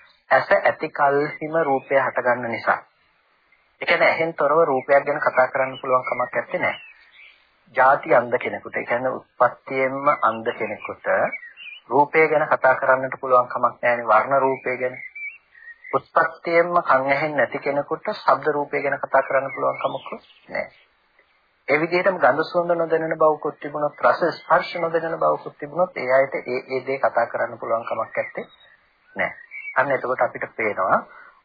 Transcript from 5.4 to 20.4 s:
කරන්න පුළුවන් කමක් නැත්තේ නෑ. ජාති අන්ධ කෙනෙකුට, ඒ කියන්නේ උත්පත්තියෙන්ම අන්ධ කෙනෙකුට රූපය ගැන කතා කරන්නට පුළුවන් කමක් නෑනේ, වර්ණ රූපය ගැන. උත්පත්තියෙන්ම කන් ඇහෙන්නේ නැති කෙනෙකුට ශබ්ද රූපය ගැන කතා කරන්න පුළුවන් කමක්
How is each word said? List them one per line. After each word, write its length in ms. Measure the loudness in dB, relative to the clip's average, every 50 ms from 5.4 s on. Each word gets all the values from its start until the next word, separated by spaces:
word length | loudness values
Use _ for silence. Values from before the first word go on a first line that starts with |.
| 2 2
කරන්න 280 | 2 -2 -2 -2 -4
පුළුවන් 300 | -6 -2 0 0 0 0
කමක් 160 | -2 -2 -4 -4 -4
නැත්තේ 280 | -4 -6 -4 -4 -4 -4
නෑ. 180 | -2 -4 -4 -6 -12 -20 -20 _ _ _ _ -20 -20 -20 -20 _ _ _ _ _ _ _ 0
ජාති 400 | 4 4 6 4 4 4 4 4
අන්ධ 220 | 4 4 2 -2 -2
කෙනෙකුට, 380 | -2 -4 -6 -8 -10 -8 -8
ඒ 100 | -8 -4
කියන්නේ 260 | -4 -4 -2 -2 -2
උත්පත්තියෙන්ම 960 | -4 -4 -10 _ _ _ 2 2 2 -2 _ -6 -2 0 0 0 -2 0 0 0 2 2
අන්ධ 300 | 2 0 0 0 -4 -6 -4
කෙනෙකුට 520 | -4 -6 -6 -6 -8 -10 -12 -12 -8 -4 -2 0 0 0 -2 -4 -8 -14 -20 -20 -20 -20 -20 -20 -20 -10
රූපය 420 | -2 2 2 2 4 4 4 4 4
ගැන 200 | 4 2 2 0
කතා 280 | 0 2 2 2 2
කරන්නට 400 | 2 2 2 2 2 0 -4 -8 -8
පුළුවන් 300 | -2 2 4 4 4 2
කමක් 280 | -2 -2 -2 -2 -2 -2
නෑනේ, 300 | 0 0 0 0 0 2
වර්ණ 340 | 2 2 2 2 2 2
රූපය 360 | 2 2 0 -2 -4 -6 -4 -4
ගැන. 200 | -4 -6 -6 -8 -14 -20 -16 -14 -14 -14 -14 -16 _ _ _ -20 -20 -20 -20 -20 -10 -4
උත්පත්තියෙන්ම 840 | -4 -4 -4 _ 0 0 0 0 -2 -6 -6 0 2 2 2 4 2 0
කන් 260 | 2 2 2 2 2 0
ඇහෙන්නේ 300 | 0 0 0 -2 0 0
නැති 220 | 0 0 -2 -4
කෙනෙකුට 500 | -4 -2 -2 -2 -2 -2 -6 -4 -4 -6
ශබ්ද 380 | -8 -2 0 0 0 2 2 -2
රූපය 300 | -2 -2 -2 -2 -4 -4
ගැන 180 | -2 -2 -4 -4
කතා 240 | -4 0 0 0 2
කරන්න 280 | 2 0 -2 -2 -2
පුළුවන් 280 | -6 -4 -4 -4 -2 -2
කමක් 280 | -4 -6 -6 -8 -10 -12 -14 -14 -16 -20 _ _